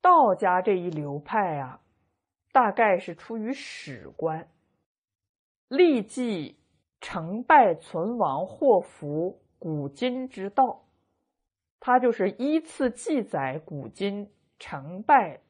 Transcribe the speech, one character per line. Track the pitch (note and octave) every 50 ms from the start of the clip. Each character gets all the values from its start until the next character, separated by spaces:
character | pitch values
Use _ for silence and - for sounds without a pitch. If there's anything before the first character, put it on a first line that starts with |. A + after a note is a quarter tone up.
道 | - F4+ F4+ E4 C4+ G#3+ F#3
家 | - G#3 F#3 F3+ F3+
这 | F#3 A3+ G3
一 | F#3 F3 F3+
流 | D#3+ D3+ D3 C#3+ C#3+ D3
派 | C#3+ - A#3 A3 G3+ F3+ D#3 C#3+
啊， | C3+ B2+ B2 - _ _ _ _ _ _ _ _ _ _ _ _ _ _ _
大 | C4+ A#3+ G#3
概 | G3 - A3+ G#3+ F#3
是 | F3 - - E3
出 | - - - A3+
于 | A3+ G#3+ A3+
史 | C#4 - - - - - - D3+ C3 G#2 - C#2+ -
官， | - D#3 D#3+ D#3 E3 E3+ _ _ _ _ _ _ _ _ _ _ _ _ _ _ _ _ _ _ _ _ _ _ _ _
历 | _ - F4+ F4+ E4+ C#4+ A#3+
记 | G3+ - - C4 B3 A#3 G#3 E3+ C#3+ - - _ _ _ _ _ _ _ _ _
成 | - - - F3 D#3+ E3 F#3+ A3+ B3+
败 | - D#4+ D4 A#3+ F#3+ E3
存 | D3 - - - E3+ E3+ G#3+ A#3+
亡 | A#3 F#3+ D3+ C3 D3 F#3
祸 | F#3 - - D4+ C4+ A3 F3+
福 | - - _ _ D#3 C#3+ D3 D#3 E3+ F#3 - _ _ _ _ _
古 | - D#3+ D#3 D3 C#3 C#3
今 | C#3 - B3 B3+ B3 C4 B3+ C4
之 | - F#3+ F#3+ G3+
道。 | G#3 C#4 C4 A#3 - - _ _ _ _ _ _ _ _ _ _ _ _ _ _ _ _ _ _ _ _
它 | - B3+ B3 B3+
就 | B3+ A#3+
是 | A3+ - F#3+ G3
依 | G3 - B3 C#4+ D#4 D#4+
次 | D#4 - - - C#4 B3
记 | A#3+ - - - D#4 C4
载 | G3 - - D3+ C3+ C3 C3 D#3 D#3
古 | - D#3+ C#3+ B2+
今 | A2 - - G3 G3+ G3 G#3 G3+ G3+ _ _ _ _ _
成 | _ - - - C#3+ C3 D3+ F3+ F#3+ A3
败 | - D4 C4 G3+ E3 - - _